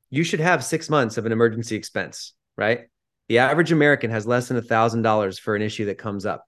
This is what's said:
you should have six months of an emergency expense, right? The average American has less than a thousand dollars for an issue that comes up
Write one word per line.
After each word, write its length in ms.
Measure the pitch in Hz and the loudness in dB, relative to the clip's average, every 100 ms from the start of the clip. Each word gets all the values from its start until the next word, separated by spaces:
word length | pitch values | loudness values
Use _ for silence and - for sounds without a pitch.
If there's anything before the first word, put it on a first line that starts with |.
| _ | _
you 140 | 131 | -4
should 160 | 165 185 | -2 0
have 240 | 165 170 | 2 2
six 260 | - 160 160 | 0 -6 0
months 280 | 151 117 113 | 0 0 -2
of 80 | 110 | -2
an 80 | |
emergency 420 | 113 117 113 113 107 | 2 2 2 -6 -6
expense, 580 | - 104 78 - - _ _ - | -6 -8 -8 -10 -18 _ _ -2
right? 300 | 104 120 - _ _ _ - | 0 0 -6 _ _ _ 0
The 120 | 117 | 4
average 340 | 131 151 160 | 4 4 2
American 360 | 165 147 139 113 | 4 4 2 0
has 140 | 113 104 | -4 0
less 220 | 120 123 | -2 0
than 80 | 123 | -4
a 60 | |
thousand 400 | 117 113 113 117 | 0 2 2 2
dollars 360 | 113 107 101 92 | 2 2 0 -4
for 160 | - | -4
an 80 | 104 | -2
issue 260 | 107 - 104 | -2 -4 -6
that 100 | 95 | -6
comes 280 | 110 101 98 | -8 -6 -6
up 200 | 82 | -8